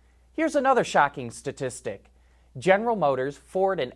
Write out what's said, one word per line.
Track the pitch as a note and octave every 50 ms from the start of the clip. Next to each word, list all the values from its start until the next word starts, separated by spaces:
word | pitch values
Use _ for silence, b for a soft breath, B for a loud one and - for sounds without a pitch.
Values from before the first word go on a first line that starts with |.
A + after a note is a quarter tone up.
| _ _ _ _ _ _ _
Here's | - D#4+ D#4 -
another | D4 B3+ C4+ C4+ A#3+ F3+
shocking | - - F3+ D3 C#3 - D3+ B2 A#2
statistic. | A2+ - - C#3+ - - C#3 B2+ A#2+ - - A#2 G2 - - _ _ _ _ _ _ _ _ _ _ C3+
General | A#2 F3+ F#3 G3+ A3+ B3 A#3
Motors, | G3+ D#3+ C#3+ C3+ B2+ B2+ C#3+ C#3+ -
Ford, | - _ - F#3+ F#3+ G3 F#3+ E3+
and | C3+ B2 -